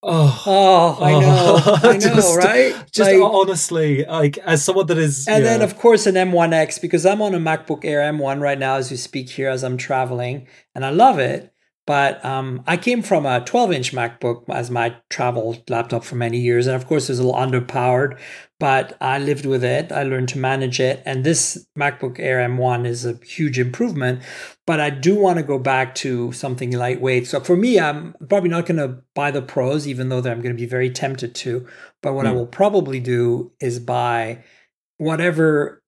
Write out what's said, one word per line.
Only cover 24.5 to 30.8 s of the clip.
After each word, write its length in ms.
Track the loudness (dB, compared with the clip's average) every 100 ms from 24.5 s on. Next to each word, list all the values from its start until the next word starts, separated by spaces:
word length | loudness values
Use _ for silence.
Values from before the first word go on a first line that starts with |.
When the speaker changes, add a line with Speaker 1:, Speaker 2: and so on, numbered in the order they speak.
| _ -4
Speaker 2:
but 100 | -2
I 120 | -2
do 260 | 0 0 2
wanna 260 | 2 2
go 160 | -2 -2
back 380 | 0 0 -2 -6
to 340 | -6 -4 -4
something 400 | -6 -8 -6 -6
lightweight. 560 | -4 -2 -2 0 0 -2
So 140 | -6
for 160 | 0 2
me, 240 | 2 0
I'm 340 | -2 -6 -12 -18 -4
probably 220 | -2 0
not 160 | -4 -4
gonna 320 | -4 -4 -8 _ -6
buy 160 | -4
the 100 | -4
Pros, 460 | -6 -4 -2 -2 -6
even 220 | -6 -4
though 80 | -4
I'm 240 | -4 -6
gonna 120 | -8
be 120 | -8 -6
very 240 | -2